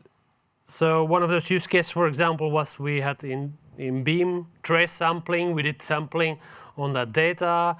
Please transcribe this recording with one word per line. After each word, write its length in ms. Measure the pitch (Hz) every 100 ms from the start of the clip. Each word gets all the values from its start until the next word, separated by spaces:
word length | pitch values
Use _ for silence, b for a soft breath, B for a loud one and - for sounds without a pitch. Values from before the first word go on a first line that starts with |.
| - _ _ _ _ _ -
so 380 | - 160 160
one 180 | 160 175
of 80 | 170
those 200 | 175 -
use 160 | 185 -
cases, 260 | 185 165
for 140 | 170 170
example, 440 | 139 170 160 156
was 280 | 151 147 -
we 220 | 143 143
had 220 | 139 143
in, 320 | 143 131 143 147 - -
in 260 | 135 131
Beam 420 | 131 170 180 175 170 _
trace 300 | - 165 170
sampling. 600 | - 165 170 170 175 175
We 100 | 165
did 200 | 147 151
sampling 560 | - 151 151 165 160 156 B B B -
on 160 | 143
that 180 | 131 117
data. 640 | 110 160 175 175 170 170 170